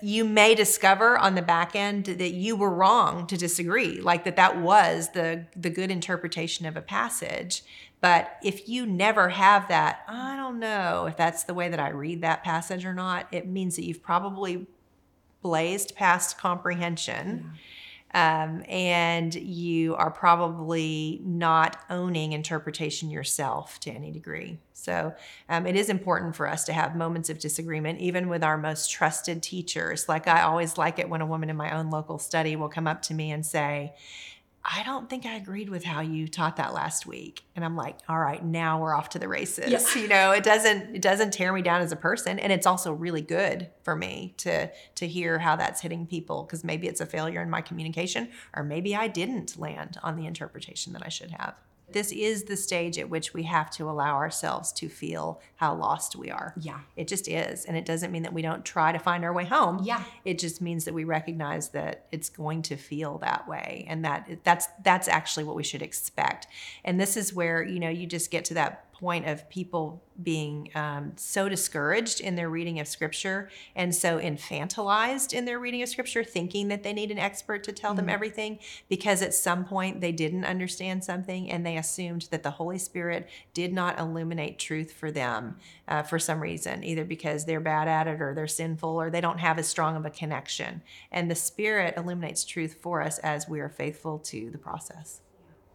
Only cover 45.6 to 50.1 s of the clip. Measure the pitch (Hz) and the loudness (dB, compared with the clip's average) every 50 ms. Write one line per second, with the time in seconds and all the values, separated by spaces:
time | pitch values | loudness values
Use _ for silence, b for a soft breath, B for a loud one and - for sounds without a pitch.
45.6 | - - - - - 170 165 170 170 165 180 165 160 - 160 - - 160 - 160 | 2 0 -2 -4 -6 -6 -6 -6 -6 -6 -6 -6 -6 -4 -6 -6 -6 -8 -8 -8
46.6 | 156 165 156 160 175 180 175 - 160 160 - 160 156 165 170 170 170 170 165 165 | -6 -4 -4 -4 -4 -4 -4 -4 -6 -4 -4 -4 -4 -4 -4 -4 -4 -2 -2 -4
47.6 | 165 - 175 170 160 160 160 165 175 185 - - 233 233 B B B B - - | -4 -6 -8 -8 -6 -6 -4 -4 -4 -2 -2 -4 -4 -6 B B B B -8 -6
48.6 | 147 147 147 165 180 202 202 208 220 226 190 175 175 226 262 214 - - - 160 | -4 -4 -2 -2 -2 0 0 0 0 -2 -2 -2 -2 -2 -2 -4 -6 -6 -8 -8
49.6 | 160 151 - - - - 170 - - 165 | -8 -8 -8 -8 -10 -10 -10 -8 -6 -6